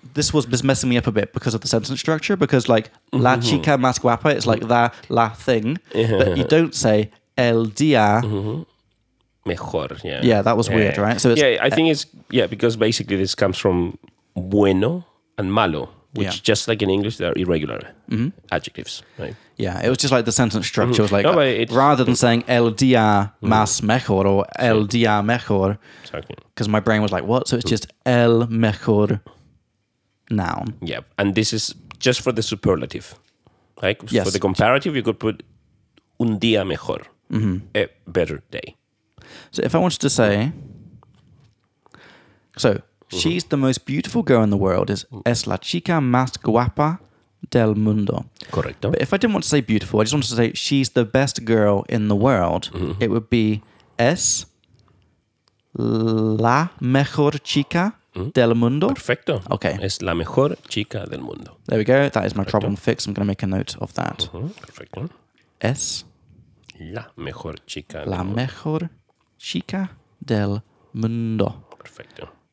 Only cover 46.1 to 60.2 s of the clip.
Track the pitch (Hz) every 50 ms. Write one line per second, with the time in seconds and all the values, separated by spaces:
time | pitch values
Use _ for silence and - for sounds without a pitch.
46.1 | 123 127 131 123 - - _ - 110 117 120 120 - - 147 151 165 190 - _
47.1 | _ _ _ _ _ _ - - - 123 113 110 107 104 107 107 107 107 104 98
48.1 | - - - - _ _ - - - - - - 65 _ - 104 - - - 135
49.1 | - 196 247 233 208 - - - - 147 120 - 110 104 - - - 107 110 110
50.1 | 139 151 131 110 117 113 117 113 - - - - 143 139 131 - _ 127 120 104
51.1 | - 131 139 131 - - 123 110 117 113 107 104 101 98 - - - 113 107 107
52.1 | 104 101 107 131 131 101 90 85 82 85 - - - 90 90 - - 98 120 113
53.1 | 101 117 110 _ - 117 110 107 107 104 - _ _ _ _ _ _ - 117 127
54.1 | 175 180 - - - - - - _ _ _ _ _ _ _ _ _ _ _ _
55.1 | _ _ _ _ _ _ _ _ _ _ _ _ _ - 113 117 113 113 113 113
56.1 | 110 110 110 110 110 107 110 117 123 139 160 175 - - - 123 127 135 143 -
57.1 | - - 147 147 147 147 _ - - 147 139 _ - 170 180 208 226 _ _ _
58.1 | _ 92 92 131 - 131 120 117 117 117 117 120 131 147 - 247 277 - - -
59.1 | 127 - _ - 156 110 - - - 98 - 87 76 98 95 98 - - 90 90
60.1 | 85 82